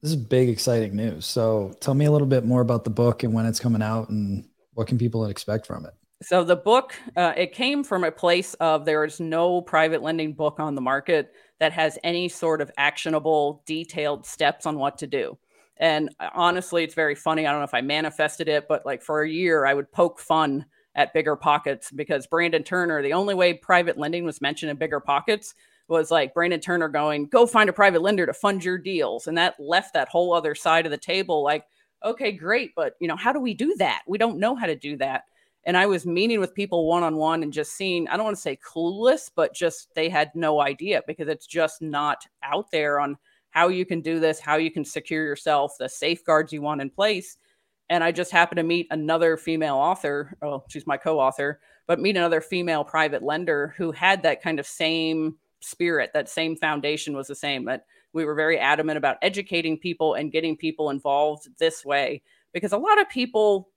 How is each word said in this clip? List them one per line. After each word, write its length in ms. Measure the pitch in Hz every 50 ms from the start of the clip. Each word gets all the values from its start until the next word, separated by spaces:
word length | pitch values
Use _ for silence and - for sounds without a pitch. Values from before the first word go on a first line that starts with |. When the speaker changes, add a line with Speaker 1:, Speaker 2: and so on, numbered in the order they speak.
| -
Speaker 1:
this 80 | 151
is 60 | 165
big, 320 | 147 117 107 135 127 131 123
exciting 460 | 113 104 - - 120 117 113 104 98
news. 300 | 101 113 113 92 78 87
So 500 | - - 127 113 113 110 110 101 92 87 -
tell 140 | - - 139
me 100 | 139 151
a 60 | 151
little 160 | 147 151 143
bit 180 | 131 135 127 117
more 160 | 113 123 123
about 240 | 123 113 120 117 -
the 60 | 117
book 320 | 104 101 120 120 117 - -
and 100 | 120 110
when 140 | 113 110
it's 140 | 113 113 -
coming 220 | - 123 117 110 110
out 280 | 107 110 113 110 -
and 360 | 107 104 104 101 98 98 - _ _ _ _ _ _
what 120 | - 113
can 120 | - - 120
people 260 | 120 120 110 113 113
expect 400 | 104 98 - - - 104 110 -
from 200 | - - - -
it? 80 | - - _ _ _ _ _
Speaker 2:
So 220 | - - 180 185 175
the 140 | 170 175
book, 400 | 175 175 208 220 254 262 262 - - - 240 -
uh, 160 | - 180 170 -
it 160 | - 180 180 -
came 320 | - 254 254 285 285 277
from 180 | - 214 185 180
a 80 | 160
place 440 | 160 - - 180 170 175 180 - -
of 300 | - 165 165 156 156 147
there 200 | 156 151 151 151
is 160 | 156 151 -
no 420 | 170 160 160 165 170 175 180 180 175
private 400 | 175 - 160 160 160 160 156 -
lending 300 | 151 160 165 156 156 151
book 260 | 151 156 151 151 -
on 160 | 156 156 143
the 60 | 135
market 520 | 127 127 135 139 139 - 175 151 147 156 _ _ _ _ _ _
that 120 | 160 156 160
has 240 | 170 160 156 151 - -
any 260 | 170 170 175 180 175
sort 320 | - - - 165 160 156
of 120 | 147 139 -
actionable, 880 | - 143 147 - - - 165 160 151 143 160 160 151 147 143 147 147 _
detailed 600 | - 160 160 170 170 - 175 151 147 147 143 -
steps 400 | - - - 160 143 147 - -
on 120 | 165 151 147
what 200 | 135 139 143 -
to 80 | -
do. 320 | 139 131 135 120 67 - - _ _ _ _ _ _ _
And, 340 | _ 151 165 156 151 156 147 - _
uh, 120 | - - -
honestly, 480 | - 175 175 175 180 180 - - 170 165
it's 120 | 156 160
very 200 | - 160 151 143
funny. 320 | 139 - 160 160 156 156
I 60 | 151 143
don't 80 | 147
know 40 | 147
if 100 | 139 -
I 80 | 123 123
manifested 680 | 139 143 151 156 156 147 - 156 151 - - 170 151
it, 180 | 151 147 147 -
but, 160 | 156 - -
like, 160 | 135 139 123
for 220 | - - 156 151 151
a 80 | 160
year, 340 | 156 165 185 175 165 156 139
I 100 | 135 139
would 180 | 143 139 _ _
poke 260 | - 175 170 175 -
fun 480 | - - 165 160 156 143 139 139 151 _ _ _ _ _ _
at 180 | - 147 139 -
BiggerPockets 800 | 165 151 147 151 135 - 156 147 147 - 143 139 - - - -
because 320 | 135 147 - 156 139 127
Brandon 380 | - - 165 175 170 165 160 151
Turner, 360 | - 180 180 180 170 160 147
the 120 | 139 139 151
only 220 | 180 196 202 202
way 200 | 185 180 175 170
private 420 | - _ - 185 175 180 170 -
lending 280 | - 151 151 165 175 175
was 160 | 165 147 -
mentioned 320 | 139 139 147 - - 156 147
in 40 |
BiggerPockets 800 | 143 160 151 147 143 - - 143 143 143 - 214 208 - - - _ _ _ _ _ _
was, 240 | _ 165 165 156 156
like, 240 | 165 160 143 123 -
Brandon 240 | - 170 175 180 160
Turner 300 | 156 - 175 175 165 156
going, 380 | 139 156 151 151 151 147 147
"Go 200 | 143 - 240 240
find 240 | 233 240 226 214 202
a 20 | 180
private 300 | - 208 196 180 170 165
lender 240 | 196 214 196 175
to 60 | 135 -
fund 320 | - - 202 202 190 165
your 120 | 180 185
deals." 520 | 180 160 185 196 170 147 117 98 117 - -
And 100 | 160 170
that 160 | 170 180 - -
left 340 | 147 143 170 185 190 - _
that 140 | 160 135 -
whole 260 | - 170 175 180 170
other 220 | 170 165 160 147
side 280 | - - 170 160 165 165
of 60 | 165
the 80 | 147 139
table 460 | - - 165 190 190 180 175 156 143
like, 200 | 143 151 156 151 _ _ _ _ _ _ _ -
"Okay, 280 | 208 233 226 269 220 208
great, 420 | 165 151 175 214 247 262 170 _
but, 220 | - 160 135 - _
you 80 | 170
know, 100 | 170 160
how 160 | 185 196 233 269
do 60 | 302
we 160 | 254 247 214
do 220 | - 233 302 392
that? 260 | 233 196 156 110 85 - -
We 100 | 185 208
don't 200 | 220 233 208 147
know 180 | 196 226 254
how 100 | 254 214
to 80 | 180 156
do 220 | 139 - 143 147
that." 300 | 135 135 135 131 131 - _ _ _ _ _ _ _ _
And 120 | - 175
I 100 | 180 190
was 200 | 202 196 175 160
meeting 340 | 175 170 175 202 233 233 214
with 140 | 190 180 -
people 320 | - 196 202 190 170 165
one-on-one 560 | 156 165 175 175 165 156 156 156 156 165 165 160
and 100 | 151 143
just 220 | 151 151 - -
seeing, 340 | - 196 190 180 175 165 -
I 80 | -
don't 80 | 185 220
wanna 120 | 220 202
say 200 | - - - 139
clueless, 760 | - - - - 165 165 170 190 196 220 254 277 311 - - _
but 200 | - 160 - -
just 400 | - 175 170 156 - - _ _
they 140 | 160 160 165
had 220 | 185 156 151 147 _
no 260 | 165 165 156 151 147
idea 420 | 143 139 143 127 156 196 208 - -
because 220 | - 151 _ 160 147
it's 180 | 156 151 -
just 360 | - - 170 160 156 - - 165
not 440 | 156 147 143 147 - 143 - - _ _ _ -
out 280 | 135 147 170 208 _
there 280 | - 165 151 147 143 143
on 200 | 143 143 143 - _ _ _ _ _ _
how 180 | _ 160 170 180
you 160 | 185 180 180
can 160 | 180 185 170
do 180 | 147 160 165 165
this, 220 | 160 156 156 156
how 160 | - - 151
you 140 | 156 160 160
can 140 | 160 165 147
secure 400 | - - 160 147 - 165 156 156
yourself, 520 | 147 147 139 - - 151 143 139 - - -
the 100 | 131 127
safeguards 640 | - - - 151 170 165 _ - 160 156 156 156 156
you 80 | 151 147
want 180 | 147 151 143
in 80 | 139 135
place. 480 | _ - 196 214 214 180 190 - - _ _ _ _ _ _ _ _ _ _ _
And 120 | 170 175 165
I 100 | 170 170
just 180 | 165 180 180
happened 280 | - 175 170 170 - 180
to 40 | 165
meet 240 | 165 170 170 170 -
another 460 | - 156 151 151 160 165 170 165 160
female 400 | 156 - - 160 160 156 151 139
author, 560 | 135 143 160 175 165 - 151 143 143 147 143 - _
oh, 240 | - 147 143 135 - -
she's 180 | - 151 139
my 100 | - 143
co-author, 640 | 139 - 160 160 151 135 131 127 - 143 143 147 _ _ _ _ _ _
but 140 | - 170 160
meet 160 | 143 196 214
another 240 | 185 170 170 165 160
female 440 | 156 - - 180 175 170 165 151 147
private 380 | 147 - 160 156 151 151 127 -
lender 520 | 135 147 156 180 170 156 143 143 143 -
who 160 | - 190 165 156
had 300 | - - 185 196 196 -
that 180 | 165 143 -
kind 180 | - 175 160 156
of 80 | 139
same 680 | - - - 170 160 160 165 160 160 160 160 156 156 156 _ _ _ _ _
spirit, 520 | - - - _ 175 175 170 151 123 - _
that 160 | 151 143 123
same 260 | - - 160 160 165
foundation 580 | 160 - 156 151 147 139 147 151 151 - - 147
was 120 | 139 135
the 80 | - 143
same, 300 | - - 147 139 131 127
that 200 | 120 131 127 _ _ _ _ _ _ _
we 100 | 160 165
were 100 | 151 151
very 240 | 147 156 160 165 147
adamant 380 | - 135 147 151 156 156 151
about 220 | 151 139 139 131 -
educating 560 | - 185 190 196 196 - 185 170 165 160 160
people 380 | 156 _ 185 165 - 170 156 -
and 180 | - 151 151 -
getting 240 | 160 160 165 156
people 320 | 156 - 160 156 - 156 151
involved 600 | 139 139 135 147 139 143 147 151 151 147 - 143 - _
this 260 | 165 165 160 - -
way. 380 | 135 143 139 139 127 139 143 _ _ _ _ _ _ _
Because 200 | 175 180 208 202
a 60 | 208
lot 220 | 277 403 427 415
of 80 | 403 403
people 600 | - 262 247 247 - 220 214 214 202 196 190 _ _